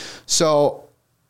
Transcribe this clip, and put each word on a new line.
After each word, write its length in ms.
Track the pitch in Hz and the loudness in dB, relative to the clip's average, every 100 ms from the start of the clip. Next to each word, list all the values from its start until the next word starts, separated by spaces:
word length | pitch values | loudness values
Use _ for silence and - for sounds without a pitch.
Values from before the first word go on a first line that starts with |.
| - - - | -16 -18 -6
So 600 | - 160 147 143 - - _ _ _ _ | 0 2 2 2 0 -12 _ _ _ _